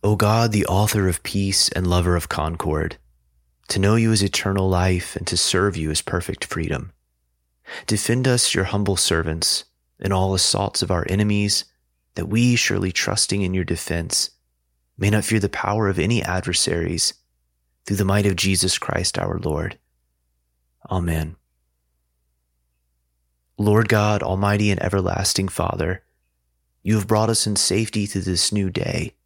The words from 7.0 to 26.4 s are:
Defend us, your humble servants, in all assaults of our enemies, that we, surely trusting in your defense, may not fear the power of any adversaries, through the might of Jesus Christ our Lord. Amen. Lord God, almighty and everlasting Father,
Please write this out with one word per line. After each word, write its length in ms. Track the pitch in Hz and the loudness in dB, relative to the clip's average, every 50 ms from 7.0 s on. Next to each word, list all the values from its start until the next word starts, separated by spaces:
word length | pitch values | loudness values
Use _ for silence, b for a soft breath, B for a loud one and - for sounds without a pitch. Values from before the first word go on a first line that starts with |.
| _ _ _ _ _ _ _ _ _ _ _ _ B B B B B | _ _ _ _ _ _ _ _ _ _ _ _ B B B B B
Defend 400 | - 107 104 - - 117 127 127 | -2 -2 -2 2 0 0 2 4
us, 280 | 131 123 120 - - - | 2 2 2 2 0 2
your 100 | 90 95 | 0 0
humble 320 | 92 - 101 104 98 98 | 0 0 0 0 0 0
servants, 680 | 87 - - 85 82 80 80 80 82 - - - - - _ _ _ _ _ _ _ | 0 2 2 2 0 0 0 -2 -2 0 -2 -2 -2 -4 _ _ _ _ _ _ _
in 120 | - 98 | -4 -2
all 240 | 98 92 95 95 95 | 0 0 2 2 2
assaults 480 | 95 - - - 98 98 101 - - | 0 0 2 2 0 0 -2 -2 -4
of 80 | 95 92 | -2 0
our 160 | 92 87 - - | 0 0 0 0
enemies, 560 | 95 101 104 104 104 104 104 101 - - - _ _ _ _ _ _ _ _ _ _ | 0 0 2 2 2 0 0 0 0 -2 -4 _ _ _ _ _ _ _ _ _ _
that 100 | - 85 | -8 -6
we, 300 | - 104 113 120 123 120 | -2 0 2 4 4 4
surely 340 | 117 - - 101 95 92 92 | 2 2 0 0 0 -2 -2
trusting 500 | 87 - - 101 98 - - - - 101 | -2 -2 -2 -2 0 -2 0 0 0 -2
in 120 | 98 90 92 | -2 0 0
your 100 | 95 87 | -2 -2
defense, 680 | - 87 80 - - 82 85 82 85 - - - - _ _ _ _ _ _ _ _ _ _ _ _ _ - | -2 -4 -4 -4 -4 -4 -4 -4 -2 -4 -4 -4 -4 _ _ _ _ _ _ _ _ _ _ _ _ _ -2
may 120 | 95 101 | 0 2
not 140 | 107 107 98 | 2 2 0
fear 140 | - 110 110 | 2 0 0
the 100 | 95 95 | 0 0
power 400 | - - - 98 104 110 110 98 | -4 -2 -2 -2 0 2 2 2
of 100 | 95 90 | 2 2
any 240 | 80 98 120 113 | 2 2 2 0
adversaries, 920 | - - 92 92 - 85 87 - - - 85 85 82 85 85 85 - - - _ _ _ _ _ _ _ _ _ _ _ _ _ _ | 0 -2 -2 -2 -2 -2 -2 -2 0 0 0 -2 -2 -2 -2 -2 -2 -2 -4 _ _ _ _ _ _ _ _ _ _ _ _ _ _
through 100 | - 101 | -6 -2
the 80 | 98 101 | 0 2
might 220 | 95 98 104 101 | 2 2 4 4
of 100 | 104 92 | 2 2
Jesus 400 | 87 - 95 95 90 - 92 - | 2 0 0 2 2 0 0 -2
Christ 420 | - - - - - - - - - | -2 -2 -2 -2 -2 -2 -2 -2 -2
our 200 | - - 87 - | -4 -2 -4 -4
Lord. 400 | - 78 76 73 85 - - _ _ _ _ _ _ _ _ _ _ _ _ _ _ _ _ _ _ _ _ _ _ - | -2 -2 -2 -2 -4 -6 -8 _ _ _ _ _ _ _ _ _ _ _ _ _ _ _ _ _ _ _ _ _ _ -4
Amen. 460 | - 92 87 85 80 80 78 78 87 _ _ _ _ _ _ _ _ _ _ _ _ _ _ _ _ _ _ _ _ _ _ _ _ _ _ _ _ _ _ _ _ _ _ _ _ _ _ _ _ _ _ _ _ | -4 -2 -2 0 -2 -2 -2 -6 -8 _ _ _ _ _ _ _ _ _ _ _ _ _ _ _ _ _ _ _ _ _ _ _ _ _ _ _ _ _ _ _ _ _ _ _ _ _ _ _ _ _ _ _ _
Lord 320 | - 101 107 104 110 117 104 | -2 2 4 4 4 4 4
God, 340 | 113 107 104 107 107 101 | 2 2 4 2 0 0
almighty 480 | - - 95 95 101 101 104 104 107 104 | -2 -2 -2 0 2 2 2 2 2 2
and 120 | 98 - | 2 0
everlasting 680 | - 90 98 98 92 92 90 90 95 - - - 95 92 | 0 0 0 0 0 0 -2 0 -2 0 0 0 -2 -2
Father, 540 | - - 87 87 - - 80 85 95 - _ _ _ _ _ _ _ _ | -2 -2 -2 -2 -2 -2 -2 -2 -4 -6 _ _ _ _ _ _ _ _